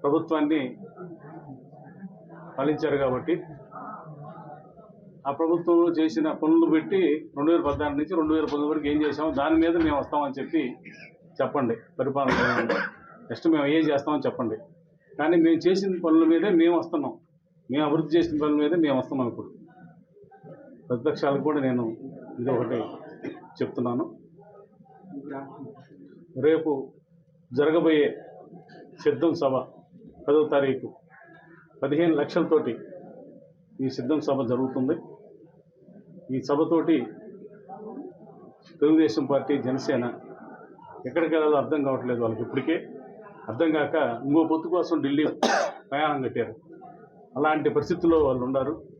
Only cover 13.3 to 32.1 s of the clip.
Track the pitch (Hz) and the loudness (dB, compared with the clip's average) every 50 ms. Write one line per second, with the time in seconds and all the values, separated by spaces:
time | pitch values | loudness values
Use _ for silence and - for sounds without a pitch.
13.3 | 120 - - 170 160 151 139 143 156 160 160 151 143 143 143 156 147 143 127 127 | -12 -2 0 2 2 2 2 2 2 2 2 2 0 0 0 -2 -4 -2 -2 -4
14.3 | - - 123 110 - - - - - _ _ _ _ _ _ _ - - 147 160 | -4 -2 -4 -4 -6 -8 -10 -20 -20 _ _ _ _ _ _ _ -6 -2 0 2
15.3 | 175 170 160 165 165 147 151 175 190 196 196 196 180 170 - 160 160 160 165 160 | 4 4 6 4 4 4 4 2 2 2 2 0 -2 0 2 4 6 6 6 6
16.3 | 165 165 170 208 185 165 165 170 175 165 165 170 170 156 139 123 113 - _ _ | 6 4 4 4 4 6 6 6 4 2 0 -2 -4 -4 -4 -4 -8 -10 _ _
17.3 | _ _ _ _ _ _ _ - 123 147 156 143 147 160 156 147 156 170 160 - | _ _ _ _ _ _ _ -4 0 0 2 2 2 0 0 2 2 2 4 4
18.3 | 151 147 147 151 147 147 147 147 170 175 160 147 135 127 123 - 147 131 123 113 | 0 0 2 2 2 2 2 2 2 2 2 2 2 0 0 -2 -2 -2 -2 -2
19.3 | - - - - - - - - _ - - - - - _ _ _ 403 403 _ | -4 -8 -14 -14 -16 -20 -20 -20 _ -20 -20 -20 -20 -20 _ _ _ -20 -20 _
20.3 | - - - - - - - - - - - - 123 117 120 156 143 - 156 143 | -20 -20 -20 -20 -20 -20 -20 -20 -20 -20 -6 -6 -6 -2 -2 -2 -2 0 0 0
21.3 | 139 139 131 151 151 147 135 131 123 123 117 110 113 - - - - - - - | 0 0 0 0 0 0 0 0 0 0 -2 -4 -6 -8 -14 -16 -16 -16 -18 -16
22.3 | - 127 120 131 127 117 113 113 127 117 107 - - - - - - - - - | -10 -6 -4 -2 0 0 -2 -2 -4 -4 -6 -6 -10 -16 -18 -18 -18 -14 -14 -14
23.3 | - - - - - - - - - - 120 120 120 127 170 - - - - - | -14 -14 -20 -20 -8 -6 -6 -6 -4 -4 -4 -2 -2 -4 -6 -6 -10 -18 -20 -20
24.3 | - - - - - - - _ _ _ - _ - - - - 139 139 - 147 | -20 -20 -20 -20 -20 -20 -20 _ _ _ -20 _ -20 -20 -20 -16 -16 -16 -12 -12
25.3 | 139 135 135 135 - - 135 - - - - _ - - - - - - - _ | -12 -12 -12 -14 -16 -16 -16 -16 -18 -20 -20 _ -20 -20 -20 -20 -20 -20 -20 _
26.3 | - 131 127 151 160 156 160 160 143 135 131 - - - _ _ _ _ _ _ | -8 0 2 4 4 4 2 -2 -2 -2 -4 -10 -16 -20 _ _ _ _ _ _
27.3 | _ _ _ _ 123 123 147 156 160 170 165 160 156 151 143 - - - - - | _ _ _ _ 0 2 2 4 4 4 4 4 4 4 4 2 0 -6 -14 -18
28.3 | - - - - - - - - - - - - - - - 151 143 - 160 165 | -20 -20 -20 -20 -20 -20 -20 -20 -20 -20 -20 -20 -20 -2 0 0 0 2 0 0
29.3 | 139 - 151 135 131 - - - - - _ _ _ - - - - - - - | 0 2 0 0 0 0 -4 -6 -16 -20 _ _ _ -20 -20 -20 -20 -8 0 4
30.3 | 147 156 151 151 151 143 139 135 131 127 120 107 - - _ _ - - - - | 4 4 4 4 2 2 2 2 0 -2 -6 -12 -14 -16 _ _ -20 -20 -20 -20
31.3 | - - - - - - _ _ _ - 139 139 147 151 170 170 | -20 -20 -20 -20 -20 -20 _ _ _ -6 -2 0 2 4 4 4